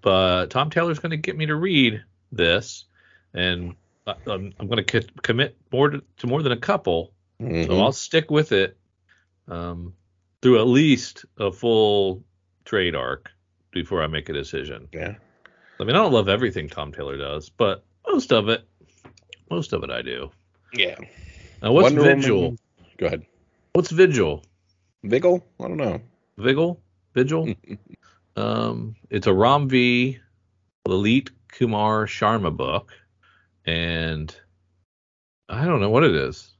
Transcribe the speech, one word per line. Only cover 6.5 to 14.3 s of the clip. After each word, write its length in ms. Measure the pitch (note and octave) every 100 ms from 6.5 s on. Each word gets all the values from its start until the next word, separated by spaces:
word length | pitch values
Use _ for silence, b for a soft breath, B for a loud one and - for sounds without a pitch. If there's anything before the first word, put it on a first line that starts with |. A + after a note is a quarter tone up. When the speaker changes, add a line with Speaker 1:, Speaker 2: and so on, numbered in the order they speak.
Speaker 1:
a 60 | A#2+
couple, 560 | B2 G3+ - E2 D#2+ _ _ _
Speaker 2:
Mm-hmm. 300 | A#2 E2 D#2+
Speaker 1:
so 80 | F#2
I'll 100 | G#2
stick 380 | - - D#3+ D#3+
with 220 | D3+ D3+
it, 260 | G2+ F#2+ - _ _ _ _ _ _ -
um, 460 | E2+ F2 E2+ F2 F2+ _ _ _ _
through 160 | B2+ A#2+
at 80 | A#2
least 580 | B2+ D#3 B2 - - - _
a 120 | G2+
full 720 | F#2 A#2+ A2 G#2+ G#2 G2 F#2 - _ _ _ -
trade 300 | G#2+ F2+ D2+
arc 360 | B1+ C2 - _ _ _ _
before 320 | - E2+ F#2
I 40 | D#2
make 220 | D#2
a 40 | C#2+